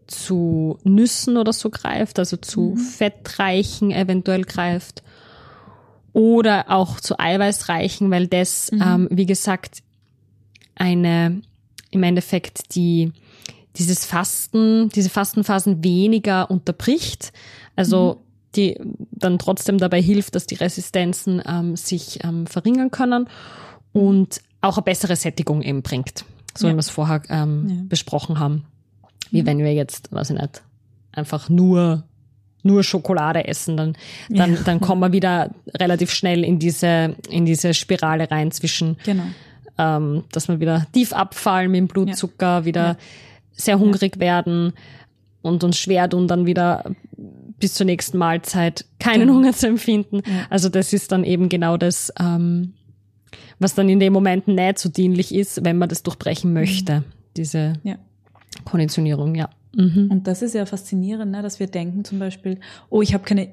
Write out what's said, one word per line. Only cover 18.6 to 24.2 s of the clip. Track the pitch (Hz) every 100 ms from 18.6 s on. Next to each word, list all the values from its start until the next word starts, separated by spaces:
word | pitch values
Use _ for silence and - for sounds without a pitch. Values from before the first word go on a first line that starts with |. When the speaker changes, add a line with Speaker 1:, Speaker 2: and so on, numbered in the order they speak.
| 196 - - - -
Speaker 1:
dann | - 185 180
trotzdem | - 190 - 196
dabei | 180 180
hilft, | 175 202 196
dass | 180 -
die |
Resistenzen, | - 175 175 - 185 175 175 - 180 -
ähm, | 170 170 175
sich, | - 175 - -
ähm, | 170 165 165
verringern | 180 214 254 262
können | - 247 240 247 - - - - - _
und | 208 196 196